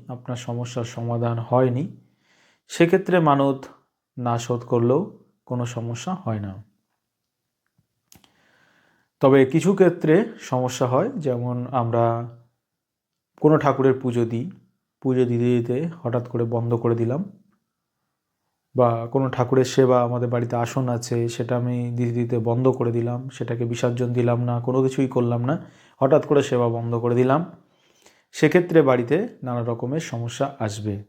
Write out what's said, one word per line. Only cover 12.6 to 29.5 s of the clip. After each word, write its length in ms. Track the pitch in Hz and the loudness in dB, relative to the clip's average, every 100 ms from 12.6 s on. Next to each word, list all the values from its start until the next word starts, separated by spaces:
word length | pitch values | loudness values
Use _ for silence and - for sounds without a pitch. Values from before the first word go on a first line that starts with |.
| _ _ _ _ _ _ _ - | _ _ _ _ _ _ _ 0
কোনো 180 | 151 151 | 4 4
ঠাকুরের 360 | 139 135 135 131 | 4 4 2 2
পুজো 220 | 127 120 | -2 -2
দিই, 260 | 117 117 170 - _ _ _ _ | -2 -4 -8 -12 _ _ _ _
পুজো 240 | 131 127 | -2 0
দিতে 200 | 123 120 | 2 2
দিতে 440 | 120 120 120 123 165 165 | 2 2 0 -4 -4 -6
হঠাৎ 260 | 120 120 117 | -4 -4 -4
করে 160 | 117 | -4
বন্ধ 300 | 117 117 117 | -2 -2 -2
করে 200 | 117 120 | -2 0
দিলাম, 380 | 113 117 143 196 - _ _ _ _ _ _ _ _ _ _ _ _ _ 123 | 0 -2 -4 -8 -14 _ _ _ _ _ _ _ _ _ _ _ _ _ 2
বা 300 | 120 117 117 | 2 2 -2
কোনো 240 | 135 131 | -2 -2
ঠাকুরের 340 | 127 120 131 | 0 2 2
সেবা, 380 | 127 - 127 123 | 2 4 4 4
আমাদের 260 | 120 120 120 | 2 -2 -2
বাড়িতে 280 | 120 117 120 | -2 -2 -4
আসন 320 | 117 135 123 | -2 -2 -2
আছে, 400 | 120 - 120 117 | -4 -4 -4 -4
সেটা 280 | 117 120 123 | -4 -4 -2
আমি 340 | 123 123 120 | -2 -4 -4
দিতে 200 | 120 120 | -2 -2
দিতে 280 | 117 117 120 | -2 -2 -2
বন্ধ 300 | 117 120 131 | 0 2 2
করে 240 | 127 120 | 2 0
দিলাম, 360 | 120 117 123 131 | 0 -2 -6 -8
সেটাকে 360 | - 120 117 | -10 -6 -4
বিসর্জন 480 | 117 120 123 120 123 | -4 -2 -2 0 -2
দিলাম 320 | 123 120 120 | 0 0 0
না, 160 | 123 120 | -2 -2
কোনো 220 | 123 131 | -2 0
কিছুই 260 | 131 131 131 | 0 0 -2
করলাম 360 | 127 120 120 | 0 0 -2
না, 220 | 123 170 - _ _ - | -2 -4 -6 _ _ -2
হঠাৎ 260 | 139 151 - | 4 4 4
করে 160 | 143 | 2
সেবা 260 | 131 123 120 | 2 0 0
বন্ধ 260 | 117 117 | 0 -4
করে 200 | 117 120 | -2 0
দিলাম, 300 | 120 127 147 180 - _ _ _ _ _ _ _ | 2 4 2 0 -12 _ _ _ _ _ _ _
সেক্ষেত্রে 500 | - 156 180 175 165 | 0 4 4 4 4
বাড়িতে 460 | 135 127 120 147 - - | 6 2 2 -2 -2 -8
নানা 200 | 127 | -8